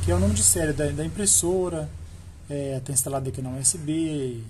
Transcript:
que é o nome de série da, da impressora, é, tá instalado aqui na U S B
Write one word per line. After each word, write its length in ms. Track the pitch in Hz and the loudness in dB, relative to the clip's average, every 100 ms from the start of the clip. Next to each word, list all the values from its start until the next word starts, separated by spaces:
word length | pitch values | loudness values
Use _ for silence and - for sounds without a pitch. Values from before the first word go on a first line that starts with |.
que 60 | 170 | 2
é 40 | |
o 60 | 175 | 4
nome 140 | 196 | 4
de 80 | 202 | 6
série 300 | - 180 156 | 4 4 2
da, 180 | 143 147 | 0 0
da 140 | 143 | 0
impressora, 840 | 160 160 202 - 170 185 180 165 151 - - - - - - | -4 0 4 4 4 2 0 -2 -6 -8 -14 -14 -16 -16 -8
é, 300 | 143 139 135 | -4 -2 -4
tá 120 | 131 | -2
instalado 360 | 139 151 139 135 | -2 0 -2 -2
aqui 140 | 131 | -4
na 80 | 131 | -6
U 60 | 131 | -2
S 200 | 131 175 | -2 0
B 640 | 147 156 160 151 131 117 110 | -2 0 0 -2 -4 -6 -10